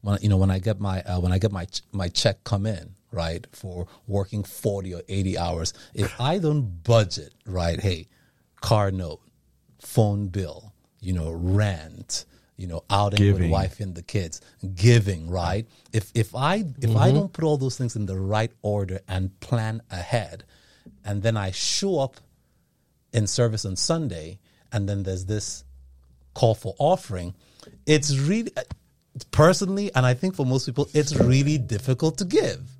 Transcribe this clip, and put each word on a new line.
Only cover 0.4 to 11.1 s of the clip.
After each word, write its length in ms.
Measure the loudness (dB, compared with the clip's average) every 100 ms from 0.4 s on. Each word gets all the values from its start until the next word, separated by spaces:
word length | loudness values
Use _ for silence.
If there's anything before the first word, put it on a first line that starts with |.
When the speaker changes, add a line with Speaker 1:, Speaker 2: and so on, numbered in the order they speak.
| 4
Speaker 1:
I 80 | 2
get 220 | -2 -2
my, 200 | -2 -6
uh, 160 | -4 -2
when 140 | 2
I 60 | 2
get 120 | 2
my 140 | -2
ch-, 160 | -8 -12 _
my 160 | -6 -4
check 360 | 0 0 0
come 220 | -4 -2 -2
in, 280 | -6 -10 -20 _
right, 360 | -6 -4 -6 -10
for 340 | -16 -14 -10 -10 -12 -6
working 380 | -4 -2 -6
forty 480 | -8 -4 -2 -2 -6
or 60 | -10 -6
eighty 300 | -2 0 0
hours, 340 | -2 -2 -4 -8 -16
if 260 | -6 -6 -2
I 180 | -2 0
don't 440 | 0 0 -2 -6
budget, 500 | 4 4 4 -2 -12 _ -8
right, 340 | -2 0 0
hey, 280 | -2 -2 -8 _ _ _ _ _
car 300 | 2 2 2
note, 300 | -2 -6 -10 _ _ _ _ _ _
phone 480 | -4 2 4 2 -2
bill, 460 | -4 -6 -10 -18 _ _ _
you 140 | -4